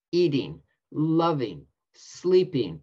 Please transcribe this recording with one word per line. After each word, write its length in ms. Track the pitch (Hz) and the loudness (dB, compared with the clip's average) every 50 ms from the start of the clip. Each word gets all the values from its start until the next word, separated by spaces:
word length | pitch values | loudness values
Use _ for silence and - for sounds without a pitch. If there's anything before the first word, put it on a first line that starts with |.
| _ - | _ -2
eating, 500 | 170 175 180 156 139 - - 73 76 - _ _ _ _ _ - | 0 2 2 2 2 0 -2 -4 -10 -16 _ _ _ _ _ -10
loving, 760 | - - 156 160 160 165 165 170 160 139 120 101 82 71 - _ _ _ _ _ _ | -4 -2 0 0 2 2 2 2 0 -2 -4 -6 -8 -12 -18 _ _ _ _ _ _
sleeping, 880 | - - - - - - 180 180 185 180 - - 127 104 85 80 78 | -20 -20 -20 -14 -6 0 4 4 4 4 2 -2 -2 -2 -4 -6 -12